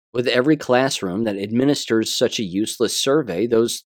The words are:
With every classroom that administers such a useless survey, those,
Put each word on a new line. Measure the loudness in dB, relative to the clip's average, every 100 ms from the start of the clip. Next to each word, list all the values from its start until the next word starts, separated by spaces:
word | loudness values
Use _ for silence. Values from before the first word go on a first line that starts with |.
| _
With | -4 0
every | 2 4 2
classroom | 2 2 2 -2 -4 -2
that | -2 -4
administers | -2 2 2 2 0 0 0
such | 0 0 -2
a |
useless | -4 -2 -4 -2 -2
survey, | -2 0 0 0 -2 0
those, | 2 2 0